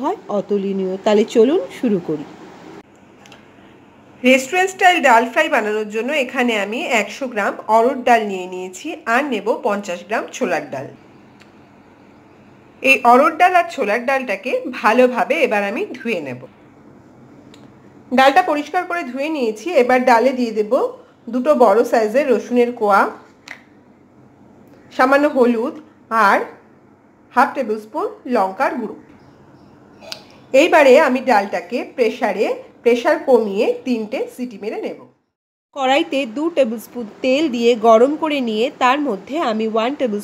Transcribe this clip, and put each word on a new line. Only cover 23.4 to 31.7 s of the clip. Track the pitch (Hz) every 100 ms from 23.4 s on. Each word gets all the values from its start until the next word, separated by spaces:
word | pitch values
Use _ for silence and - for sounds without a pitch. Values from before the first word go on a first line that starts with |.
| - - _ _ _ _ _ _ - _ - _ - - - -
সামান্য | 262 277 294 254
হলুদ | 240 226 254 - - _ - 226 202
আর | 240 466 - _ _ _ _ _ _ _
হাফ | - 269 294
টেবিল | 233 214 -
স্পুন | 302 415 - 294 240
লঙ্কার | 190 190 302 302
গুঁড়ো। | 214 - - - - - - - - - - - - - - - -
এইবারে | 262 330 330 277 254 302
আমি | 254 233
ডালটাকে | 214 202 185 -